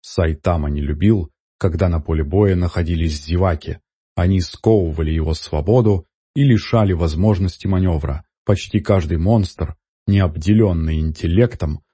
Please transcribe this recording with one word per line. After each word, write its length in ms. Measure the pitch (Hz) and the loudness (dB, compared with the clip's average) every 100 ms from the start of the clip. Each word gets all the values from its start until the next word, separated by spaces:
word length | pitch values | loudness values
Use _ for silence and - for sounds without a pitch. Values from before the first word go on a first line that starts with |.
Сайтама 680 | - - 82 78 92 85 73 | -6 -2 -2 0 -2 -2 -2
не 120 | 73 | -4
любил, 500 | 73 73 98 110 85 _ _ _ | -4 0 2 2 -2 _ _ _
когда 300 | 95 80 92 | -2 0 0
на 140 | 82 | 0
поле 240 | 78 80 73 | -2 -2 0
боя 300 | 92 101 90 | 2 2 2
находились 680 | 87 - 85 82 80 76 | 0 -2 -2 0 -2 -4
зеваки. 560 | - 87 95 80 - - _ _ _ - | -4 0 0 -2 -6 -12 _ _ _ -2
Они 260 | 87 95 | 0 0
сковывали 720 | 87 - - 110 87 78 78 | -2 -2 2 2 2 -4 -2
его 220 | 80 78 | -2 -2
свободу 720 | 78 - 76 80 123 110 95 - _ _ - | -4 -4 -4 2 2 4 0 -4 _ _ 0
и 80 | |
лишали 480 | 143 110 - 117 101 | 2 2 2 0 2
возможности 760 | 87 82 78 104 95 92 - - | 0 -2 0 0 2 -2 -4 -2
манёвра. 580 | 92 92 80 69 71 - _ - | 0 0 0 -4 -8 -10 _ -2
Почти 340 | 101 - 107 | -2 -2 -4
каждый 360 | - 98 80 82 | 0 0 0 -2
монстр, 600 | 87 113 92 - - - _ _ - | 2 0 0 -6 -10 -10 _ _ 0
не 140 | 101 | 2
обделённый 800 | 92 78 80 107 107 85 80 78 | 2 -2 2 4 4 0 -2 -2
интеллектом, 800 | 80 71 85 90 120 - 76 73 _ | -2 -4 0 2 2 0 -6 -6 _